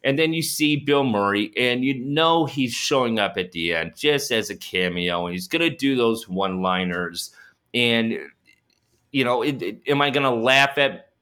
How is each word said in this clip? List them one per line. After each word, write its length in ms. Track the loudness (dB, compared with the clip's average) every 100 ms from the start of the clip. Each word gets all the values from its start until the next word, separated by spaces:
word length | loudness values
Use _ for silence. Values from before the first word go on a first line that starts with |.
And 160 | 0 0
then 140 | 0
you 80 | 0
see 340 | -4 0 0 0
Bill 280 | 2 2
Murray, 480 | 2 2 2 2 0 0
and 260 | 0 0
you 200 | -2 -2
know 420 | -2 0 2 2 0
he's 280 | -2 -2
showing 460 | -2 0 0 2 0
up 180 | 0 -2
at 140 | -6
the 200 | -4 -2
end 200 | -2 -4 -2
just 360 | 0 0 0
as 180 | -2 -2
a 60 | -10
cameo, 720 | -6 -2 -2 -2 -2 -2 -4
and 80 |
he's 140 | -6 -4
gonna 220 | 0 0
do 260 | 0 0 2
those 320 | 2 2 -4
one-liners. 1040 | -4 -2 0 0 0 -2 -4 -6 -8 -12 -16 -20 _ _
And, 460 | 0 2 2 0 -4 -10 _ _ _ _ _ _ _ _
you 120 | -2
know, 180 | 0 2
it, 180 | 0 -2
it, 200 | -6 -6 -2
am 140 | 2
I 80 | 2
gonna 240 | 2 0 2
laugh 420 | 4 6 4 2
at 320 | 0 -2 -18 _